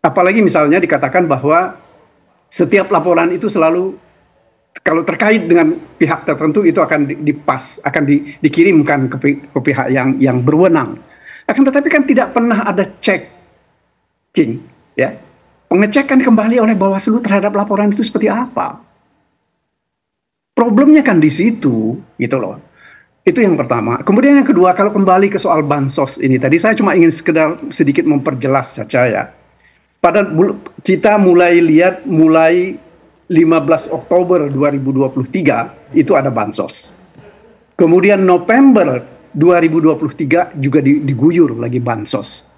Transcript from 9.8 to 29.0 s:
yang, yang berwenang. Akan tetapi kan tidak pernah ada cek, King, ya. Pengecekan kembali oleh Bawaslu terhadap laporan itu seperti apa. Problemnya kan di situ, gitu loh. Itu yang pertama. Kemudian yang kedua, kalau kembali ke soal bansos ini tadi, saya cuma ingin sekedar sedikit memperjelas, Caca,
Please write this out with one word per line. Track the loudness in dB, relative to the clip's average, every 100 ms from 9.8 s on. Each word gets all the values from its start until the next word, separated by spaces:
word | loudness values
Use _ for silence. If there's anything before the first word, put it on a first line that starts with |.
| -2
yang, | -2 -2 0
yang | 0 0
berwenang. | 0 2 2 2 -2 -10 _ _ -20 -14 -6
Akan | 0
tetapi | 2 2 0
kan | 0 2
tidak | 0 0
pernah | -2 0 -2 -2
ada | -4 -4 -4
cek, | -4 -4 -6 _ _ _ _ _ _ _ _ _ _
King, | -2 -2 -4 -14 _ _ -4
ya. | -4 -6 _ _ _ _ _
Pengecekan | 0 0 0 0 0
kembali | 2 2 2 0
oleh | 0 0
Bawaslu | -2 -2 -2 -2
terhadap | 0 -2 0 -4
laporan | -4 -2 -2
itu | -2 -4
seperti | -2 -2
apa. | -4 -6 -8 -8 -12 _ _ _ _ _ _ _ _ _ _ _ _ _ _ _ _ _
Problemnya | -2 0 4 6 4
kan | 4 2
di | 2
situ, | 2 -2 0 -2 -2 -4 -6 -14 -10
gitu | -4 -4
loh. | -6 -12 _ _ -20 -20 _ _ -2
Itu | 2
yang | 0 0
pertama. | -2 -2 -2 -4 0
Kemudian | 2 4 4
yang | 4
kedua, | 2 2 2
kalau | 0
kembali | 0 2 2 2
ke | -2
soal | -2 -2 0
bansos | -2 -2 -4 -6 -4
ini | -2 0
tadi, | 0 0
saya | 0 0
cuma | 0
ingin | 2 2
sekedar | 0 -2 0 -2 -4 -10
sedikit | -2 0 0 0
memperjelas, | -2 -2 -4 -2 -2 -4 -12
Caca, | -4 0